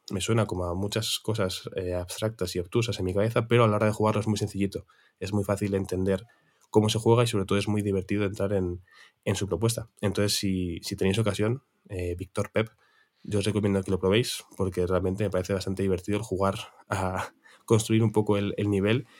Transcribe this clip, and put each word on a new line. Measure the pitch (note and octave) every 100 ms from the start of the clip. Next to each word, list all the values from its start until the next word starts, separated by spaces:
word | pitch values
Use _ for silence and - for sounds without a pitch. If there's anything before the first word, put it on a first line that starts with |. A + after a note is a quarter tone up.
| -
me | F#2+
suena | G2+ A2+ G#2+
como | F#2 F2
a | F2+
muchas | G2+ G#2+ A2 -
cosas, | - A2 F#2 - - -
eh, | F2+
abstractas | F2+ F2+ - A2 A2+ F2+ F2+
y |
obtusas | F2 A#2+ A#2 -
en | F#2
mi |
cabeza, | F#2+ A2 A#2+ A#2
pero | A#2 A2+
a |
la | G#2
hora | G#2+
de |
jugarlo | G#2 G#2+ G#2+
es | G#2
muy | G2+
sencillito. | G#2 F#2+ G2 F#2+ - _ _ -
Es | F#2+
muy | G#2
fácil | G2 G2 G2+
de | G2
entender | F#2+ F#2 F#2+ F#2+ - _ _ _ _
cómo | A2 G#2+
se | A2+
juega | A2+ A#2
y, | A#2
sobre | G#2 F#2+
todo, | G2+
es | G#2
muy | G#2
divertido | G2+ F#2+ F2+ G2+ G2+
entrar | G2+ G2
en, | G2+ F2+ F2+ - - - _ -
en | F#2+
su | G2
propuesta. | F2+ A2+ A2+ - -
Entonces, | G#2 F2+ G#2 -
si, | G2+ F#2 F2+ E2+
si | - G2
tenéis | F#2+ F#2+
ocasión, | G#2+ F#2+ G#2 B2+ _ _ -
eh, | F#2 F2 F2
Víctor, | F#2 - G2+
Pep, | G#2 A2 _ _ _ _ _
yo | - G#2
os | G2+
recomiendo | G2+ G2+ G2
que | F#2+
lo | F#2
probéis | F#2+ G#2+ B2 - - -
porque | F#2+ F2+ F2+
realmente | F2+ F#2 F#2+
me | G#2
parece | F2+ F#2
bastante | G2 F#2+ F#2
divertido | G2 F2 - G#2
el |
jugar | - F2+ G2 G2 - - -
a | G2 F#2 F#2 - _ - - -
construir | A2 G#2+ A2
un | A2+
poco | G#2+ G#2 G2+
el, | G2+ -
el | G#2
nivel | G2+ G2 A#2+ -